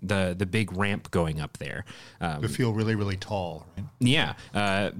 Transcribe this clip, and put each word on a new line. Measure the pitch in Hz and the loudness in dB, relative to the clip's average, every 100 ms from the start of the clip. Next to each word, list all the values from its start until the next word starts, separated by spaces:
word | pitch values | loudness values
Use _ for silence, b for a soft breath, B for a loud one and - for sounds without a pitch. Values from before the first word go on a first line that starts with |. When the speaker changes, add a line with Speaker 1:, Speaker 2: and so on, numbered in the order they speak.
Speaker 1:
the, | 95 98 92 87 | 0 2 2 0
the | 95 | 0
big | 110 95 92 | 2 0 0
ramp | 101 101 - | 0 0 0
going | 90 80 76 | 0 2 -2
up | - - | -6 -8
there. | 71 - B B B - | -8 -8 B B B -6
Um, | 85 73 | -4 -2
Speaker 2:
To | 110 | -2
feel | - 120 | 0 2
really, | 107 110 107 | 2 2 2
really | 101 95 | 0 -4
tall, | - 101 87 80 - 95 | -4 -4 -4 -8 -12 -12
right? | - - | -10 2
Speaker 1:
Yeah. | 127 151 90 - B | 4 6 4 -2 B
Uh, | 101 101 95 98 | 0 2 2 0